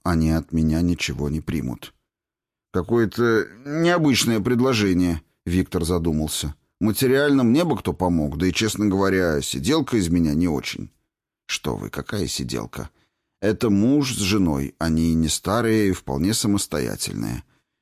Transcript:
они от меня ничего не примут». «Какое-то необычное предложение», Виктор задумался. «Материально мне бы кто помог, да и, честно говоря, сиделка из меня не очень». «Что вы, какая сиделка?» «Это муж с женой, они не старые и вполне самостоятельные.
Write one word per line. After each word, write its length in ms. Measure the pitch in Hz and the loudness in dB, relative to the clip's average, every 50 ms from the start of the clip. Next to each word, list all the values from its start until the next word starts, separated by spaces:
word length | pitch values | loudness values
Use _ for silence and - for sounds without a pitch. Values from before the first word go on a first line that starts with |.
они 300 | - 90 85 82 80 80 | -4 0 0 2 2 2
от 200 | 80 80 78 - | 2 0 -2 -2
меня 300 | 82 80 80 78 78 82 | 0 0 2 2 2 2
ничего 480 | 87 87 85 - - - 65 65 71 71 | 2 0 0 -2 -4 -6 -4 -4 -4 -4
не 100 | 76 78 | -4 -4
примут». 540 | - - 82 76 62 64 58 - - - - _ _ _ _ _ _ _ _ _ _ _ _ _ _ _ | -4 -4 -6 -4 -4 -6 -8 -10 -14 -18 -20 _ _ _ _ _ _ _ _ _ _ _ _ _ _ _
«Какое-то 720 | - 92 85 107 117 117 113 90 - - 120 117 113 107 - - 90 113 135 | -4 -4 -2 0 2 2 2 2 0 0 2 2 2 2 0 -2 -6 -14 -10
необычное 760 | 143 147 165 165 170 175 175 156 143 123 - - 117 113 107 | -6 -2 0 2 2 2 4 4 2 2 2 2 0 0 0
предложение», 840 | 92 120 123 117 127 135 123 107 104 98 90 90 90 87 82 80 - _ _ _ - | 0 0 2 2 2 2 2 2 2 2 2 2 2 2 0 -2 -6 _ _ _ -6
Виктор 380 | 87 87 92 87 - - 90 80 | -2 0 0 0 0 -2 -2 0
задумался. 680 | 80 90 85 80 85 78 78 78 73 - - - 73 71 - _ _ _ - | 0 0 0 0 0 0 0 -2 -4 -4 -6 -6 -8 -8 -12 _ _ _ -2
«Материально 640 | - 110 101 - 135 123 131 135 147 147 139 135 | -2 -2 0 2 2 2 4 4 4 2 2 4
мне 220 | 123 113 120 156 180 | 4 4 4 4 2
бы 140 | 165 127 90 | 2 -2 -2
кто 160 | - 95 73 | -2 -4 -2
помог, 420 | - 90 90 87 82 76 71 73 | 0 0 2 2 2 0 -2 -2
да 120 | 73 90 92 | 0 0 0
и, 40 | |
честно 320 | 82 - 110 107 - 98 107 | 0 0 -2 -2 0 0 0
говоря, 540 | 104 92 98 98 98 95 92 90 85 76 71 | 2 2 2 2 2 2 2 2 2 0 0
сиделка 560 | 65 - - 67 71 104 151 160 135 - 127 | -2 -4 -6 -4 -2 0 0 0 0 0 0
из 140 | 110 90 82 | 0 2 2
меня 240 | 87 87 82 78 73 | 2 2 2 2 2
не 120 | 80 90 | 2 0
очень». 440 | 87 76 64 - - - - - - _ _ _ _ _ _ _ _ _ _ _ | 0 0 -2 -4 -6 -10 -10 -12 -14 _ _ _ _ _ _ _ _ _ _ _
«Что 280 | - - - - 71 58 | -10 -8 -6 -6 -6 -6
вы, 140 | 50 52 52 | -6 -8 -10
какая 380 | - - 73 - 107 101 85 | -10 -10 -10 -8 -6 -4 -4
сиделка?» 640 | - - - 65 62 62 58 53 - - 65 - - _ _ _ _ _ _ _ _ _ _ | -4 -4 -6 -6 -6 -6 -6 -8 -8 -10 -12 -12 -14 _ _ _ _ _ _ _ _ _ _
«Это 300 | 98 104 107 - - 110 | -2 -2 0 0 0 2
муж 440 | 101 98 107 127 143 147 139 135 113 | 2 4 4 4 4 2 0 0 -2
с 40 | 98 | -2
женой, 560 | 101 90 104 104 92 82 71 69 69 - - - | -2 0 2 2 2 2 0 -2 -4 -6 -6 -4
они 360 | 82 80 80 80 82 82 80 | -2 0 2 2 2 2 2
не 140 | 80 80 76 | 2 2 0
старые 600 | - - - 92 101 120 117 113 110 110 104 95 | -2 -4 -4 -2 -2 0 0 2 2 2 2 0
и 40 | |
вполне 420 | 90 - - - 67 71 82 101 110 | 0 -2 -4 -6 -4 -2 0 0 0
самостоятельные. 1120 | - - 104 101 98 - - - 76 62 55 50 - - - 50 53 55 53 58 - - _ _ _ _ _ _ _ | 0 0 0 0 -2 -2 -4 -4 -4 -4 -4 -6 -6 -8 -8 -6 -6 -6 -6 -6 -8 -12 _ _ _ _ _ _ _